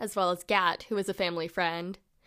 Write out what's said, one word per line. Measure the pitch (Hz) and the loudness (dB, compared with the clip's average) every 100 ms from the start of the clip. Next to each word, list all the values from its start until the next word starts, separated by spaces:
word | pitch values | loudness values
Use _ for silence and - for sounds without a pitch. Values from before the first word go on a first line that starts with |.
as | 214 | -4
well | 202 180 | 2 2
as | 180 | 2
Gat, | - 202 180 - - | 2 2 2 0 -2
who | 208 | -2
is | 190 | -2
a | |
family | 185 180 170 165 | 0 0 0 -4
friend. | - 175 170 175 190 _ _ | 0 0 0 -6 -10 _ _